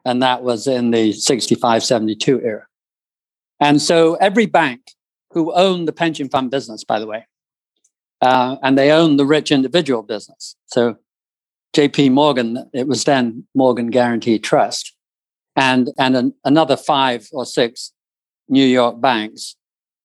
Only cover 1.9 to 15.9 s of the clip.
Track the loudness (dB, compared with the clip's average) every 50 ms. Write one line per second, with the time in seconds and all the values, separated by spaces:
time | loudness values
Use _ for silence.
1.9 | -2 -2 -2 -4 -6 -2 0 0 0 0 -2 -4 -8 -8 -12 _ _ _ _ _
2.9 | _ _ _ _ _ _ _ _ _ _ _ _ _ -2 2 2 2 2 2 2
3.9 | 4 4 4 2 2 2 0 2 2 2 0 2 2 2 0 0 -2 -8 _ -20
4.9 | -20 _ _ _ _ _ _ _ -4 -4 -2 0 2 2 2 2 0 -2 -4 -6
5.9 | -4 -4 -4 -4 -4 -4 -6 -4 -4 -4 -2 -2 -4 -6 -6 -8 -12 -10 -6 -4
6.9 | -4 -4 -4 -6 -10 -12 -14 _ _ _ _ _ _ _ _ _ _ _ _ _
7.9 | _ _ _ _ _ -2 0 2 2 2 0 -2 -4 -2 0 2 2 4 4 4
8.9 | 4 4 4 4 2 2 2 2 2 0 0 0 0 0 0 0 0 -2 0 0
9.9 | -2 -4 -4 -6 -10 -10 -10 -14 _ -20 -20 -20 -20 _ _ -4 0 0 0 0
10.9 | -2 -6 _ _ _ _ _ _ _ _ _ _ _ _ _ _ 0 0 0 2
11.9 | 2 2 2 4 4 4 2 2 2 0 -2 -4 -4 -8 -10 -8 -8 -6 -4 -2
12.9 | -4 -2 0 0 0 0 0 -2 -6 -8 -12 _ -2 0 2 2 0 0 -2 -2
13.9 | 0 0 0 0 -2 -2 -2 -2 -2 -2 -2 0 0 0 0 0 -4 -8 -12 -14
14.9 | -18 _ _ _ _ _ _ _ _ _ _ _ -2 0 2 2 2 2 0 0